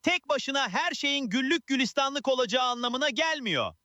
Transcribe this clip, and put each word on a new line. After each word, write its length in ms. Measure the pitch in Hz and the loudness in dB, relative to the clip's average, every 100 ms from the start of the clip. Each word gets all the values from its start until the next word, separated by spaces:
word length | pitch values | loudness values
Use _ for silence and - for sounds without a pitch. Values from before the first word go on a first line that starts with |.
tek 260 | - 359 - | 2 0 0
başına 400 | 285 - 277 254 | -2 0 -2 0
her 240 | 214 349 | 0 -2
şeyin 360 | 294 285 285 254 | -2 -2 -2 0
güllük 380 | 226 269 330 - | 0 2 0 0
gülistanlık 600 | 269 254 - 269 277 262 | 0 0 2 0 0 0
olacağı 360 | 254 247 247 | 0 2 2
anlamına 460 | 254 247 247 247 294 | 0 0 -4 -2 -2
gelmiyor. 640 | 226 320 311 226 147 98 - | 0 -2 -2 -2 -2 -2 -6